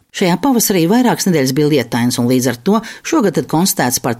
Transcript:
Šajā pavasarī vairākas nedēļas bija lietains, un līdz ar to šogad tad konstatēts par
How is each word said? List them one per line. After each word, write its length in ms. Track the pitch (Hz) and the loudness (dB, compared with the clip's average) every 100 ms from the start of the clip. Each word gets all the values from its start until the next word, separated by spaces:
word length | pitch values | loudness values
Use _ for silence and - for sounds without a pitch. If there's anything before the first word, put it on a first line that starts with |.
| _ | _
Šajā 220 | - 185 180 | -2 0 0
pavasarī 400 | 285 240 - 185 165 | 0 0 0 0 2
vairākas 400 | 233 247 165 - | 2 2 0 0
nedēļas 260 | 160 131 131 | 0 0 0
bija 120 | 147 | 2
lietains, 480 | 147 117 123 120 120 | 2 0 -2 -2 0
un 60 | 120 | 0
līdz 180 | 127 123 | 2 0
ar 60 | 110 | -2
to 180 | - 214 220 - | 0 -2 -2 -12
šogad 320 | - 330 202 | -4 0 0
tad 140 | 185 143 | 0 -2
konstatēts 480 | 151 190 - 131 127 | 0 0 0 -2 -2
par 100 | 135 117 | -2 -2